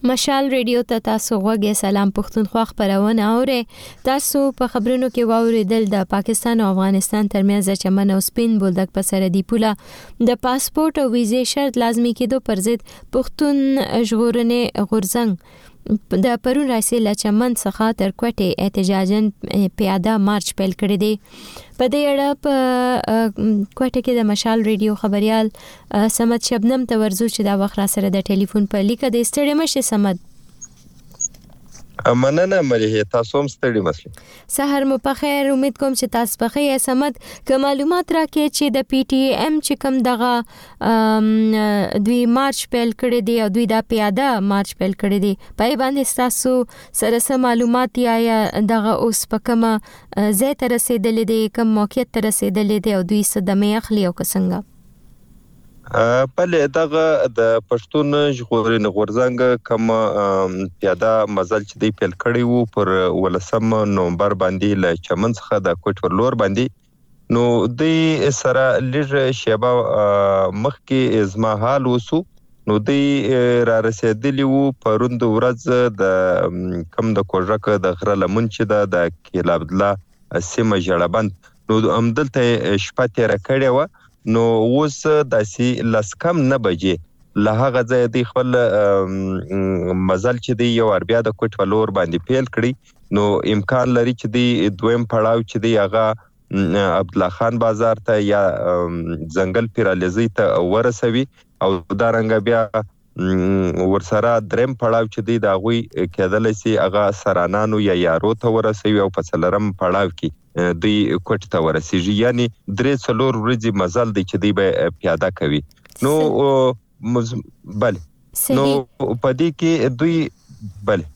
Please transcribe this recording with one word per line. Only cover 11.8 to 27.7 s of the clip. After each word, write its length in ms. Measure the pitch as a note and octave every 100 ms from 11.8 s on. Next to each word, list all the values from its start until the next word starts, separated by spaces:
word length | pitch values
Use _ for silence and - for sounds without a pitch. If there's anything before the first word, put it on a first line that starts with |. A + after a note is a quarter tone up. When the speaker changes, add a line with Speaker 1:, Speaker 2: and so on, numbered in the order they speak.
Speaker 1:
لازمي 300 | A#3 A3+ A#3+ A3+
کېدو 200 | B3 C4 -
پر 180 | G#3 G3
ضد 200 | A#3 - - - -
پښتون 440 | C4 - D4 C#4+ C4+ C4+ - A3+ A3+
ژغورنې 520 | A3 A#3+ A#3 A#3 A#3+ A#3+ - G3+
غورځنګ 760 | A3 G3 A#3+ A#3 F#3 - - - - - G#3 - F#3
د 160 | G3+ A#3+
پرون 280 | B3+ C4 C#4+
راهیسې 280 | A#3 G#3+ A#3+ G#3+
له 60 | G#3
چمن 320 | G#3+ G#3 B3 A#3
څخه 340 | - - A3 A3+
تر 160 | G3 F#3
کوټې 280 | A#3 A#3 F#3 -
احتجاجاً 680 | G3 - F#3 G3 F#3+ G#3 G#3+ - - - F#3+ -
پیاده 360 | G3+ F#3+ F#3 A3 G3
مارچ 260 | G#3 - -
پیل 180 | F#3+ F#3
کړی 160 | G3+ G3
دی. 100 | G#3 G#3+ - - - - - -
په 80 | B3+
دې 80 | C#4+ D4
اړه 180 | C#4 C#4 C#4+
په، 100 | D4 C4+ B3+ B3 B3 B3+ -
اه، 160 | A3 A3+ G3+ G#3+ G#3 G3 -
کوټه 240 | C4 B3+ B3
کې 80 | A#3+
د 100 | G#3+
مشال 320 | G#3 A#3 A3+ G#3+
ریډیو 300 | G#3+ G#3+ G#3 G#3+
خبریال، 440 | G3+ G#3+ A3 A3 -
اه، 520 | - - - G#3 A3 -
سمد 320 | A#3 A#3 -
شبنم 340 | A#3+ A3 C4 B3
ته 160 | A3+
ورځو 240 | G#3+ F#3+ A3+
چې 80 | - G#3
دا 140 | G3
وخت 140 | G3